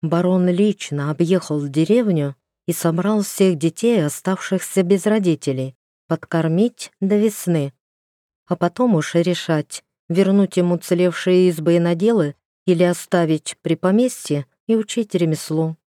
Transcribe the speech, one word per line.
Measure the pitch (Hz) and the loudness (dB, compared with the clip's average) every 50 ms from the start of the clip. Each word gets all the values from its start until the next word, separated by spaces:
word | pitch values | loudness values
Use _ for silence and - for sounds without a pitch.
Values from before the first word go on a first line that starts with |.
Барон | - 160 156 170 180 180 185 185 180 180 | -4 0 0 0 2 2 2 2 2 2
лично | 180 175 208 214 202 _ - - 147 143 139 147 | 2 2 2 0 0 _ -6 -8 -6 -6 -4 -4
объехал | 151 135 170 160 190 185 160 - 156 151 143 | -2 -2 0 2 2 0 0 -2 -4 -4 -4
деревню | 143 135 151 160 - 214 240 247 214 185 156 143 139 135 _ _ _ _ _ _ - | -4 0 -2 2 2 2 2 2 2 0 0 0 -2 -6 _ _ _ _ _ _ -6
и | 170 | -6
собрал | - - 170 165 165 180 202 214 214 | -2 0 0 0 0 0 0 0 0
всех | 202 - - - 196 190 180 147 | -2 -4 0 0 2 2 2 0
детей, | 143 165 160 - - 233 240 214 156 | -2 -4 -4 0 0 0 2 2 0
оставшихся | 147 - - - - 190 180 - - - 185 - - - 196 190 | 0 -4 -4 -4 -4 -4 -4 -4 -4 -4 -4 -4 -2 -2 -2 2
без | 175 202 196 - | 2 2 2 2
родителей, | 214 214 220 202 180 165 151 - - 135 131 131 131 127 _ _ _ _ _ _ _ | 0 0 2 2 0 0 0 -2 -4 -4 -4 -6 -8 -10 _ _ _ _ _ _ _
подкормить | 165 160 - - - 165 160 160 160 175 214 240 - _ - - _ _ | -6 -6 -4 -4 -2 0 0 2 2 2 0 0 -2 _ -18 -18 _ _
до | 196 190 208 208 | -2 0 2 2
весны. | 208 220 208 - - 180 170 160 143 139 - _ _ _ _ _ _ _ _ _ _ _ _ _ _ _ | 2 0 -2 -2 -2 0 0 0 0 -4 -8 _ _ _ _ _ _ _ _ _ _ _ _ _ _ _
А | 180 | -4
потом | - 180 175 - - 254 247 220 | -2 -2 -2 0 0 2 2 2
уж | 160 151 - - | 2 0 0 0
и | 175 | 0
решать, | 170 180 175 - - - 165 151 147 _ - - _ _ _ _ _ _ | 0 0 -2 -4 -2 -2 -2 -2 -2 _ -12 -18 _ _ _ _ _ _
вернуть | 170 175 196 190 196 202 196 185 - - | 0 0 2 2 4 2 2 2 2 0
им | 180 175 175 | 0 2 0
уцелевшие | 170 - - 185 175 180 180 170 - - 190 180 180 185 180 | -2 -2 -2 0 2 2 0 0 -2 -2 2 4 4 4 4
избы | 175 160 156 165 170 175 | 2 0 0 0 2 2
и | |
наделы | 170 170 175 165 185 220 233 214 165 147 143 _ _ _ _ _ _ | 2 0 0 0 0 0 2 2 0 -2 -4 _ _ _ _ _ _
или | - 180 165 180 | 0 2 2 4
оставить | 175 175 - - - - 180 170 160 160 156 _ - - _ | 2 2 -2 -4 -2 0 0 2 2 0 -2 _ -8 -16 _
при | _ - 165 | _ -2 -2
поместье | 160 - 180 190 214 247 254 - - - - 151 143 135 _ _ _ _ - | 0 0 2 2 2 2 0 -2 -6 -6 -4 -4 -4 -4 _ _ _ _ -2
и | 226 | -2
учить | 226 220 - - - 226 208 - | -2 -2 -4 -4 -6 -6 -4 -2
ремеслу. | 180 170 160 156 151 - - 160 156 160 160 160 _ _ | 0 0 0 0 -2 -4 -6 -2 -2 -2 -2 -4 _ _